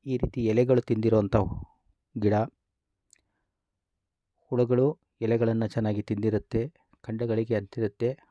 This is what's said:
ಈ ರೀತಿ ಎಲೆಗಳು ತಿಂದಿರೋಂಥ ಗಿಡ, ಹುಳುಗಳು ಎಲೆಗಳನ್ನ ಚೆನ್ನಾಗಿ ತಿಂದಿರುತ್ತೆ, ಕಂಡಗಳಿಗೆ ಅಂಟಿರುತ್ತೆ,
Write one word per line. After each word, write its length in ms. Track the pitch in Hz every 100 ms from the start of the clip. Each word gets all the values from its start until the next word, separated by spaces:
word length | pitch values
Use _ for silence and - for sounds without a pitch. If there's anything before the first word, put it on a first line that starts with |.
| 139
ಈ 120 | 127
ರೀತಿ 280 | 123 127 113
ಎಲೆಗಳು 360 | 110 127 123
ತಿಂದಿರೋಂಥ 540 | - 107 113 110 101 107 90 - - _ _ _ _ 117
ಗಿಡ, 140 | 104 104 - _ _ _ _ _ _ _ _ _ _ _ _ _ _ _ _ _ _ _
ಹುಳುಗಳು 640 | - 123 120 123 139 - _ -
ಎಲೆಗಳನ್ನ 440 | 113 117 117 113 110
ಚೆನ್ನಾಗಿ 360 | - 107 104
ತಿಂದಿರುತ್ತೆ, 720 | 101 104 110 101 - 113 127 _ _ _
ಕಂಡಗಳಿಗೆ 540 | - 113 120 113 113 110
ಅಂಟಿರುತ್ತೆ, 600 | 98 - 107 - 117 135 _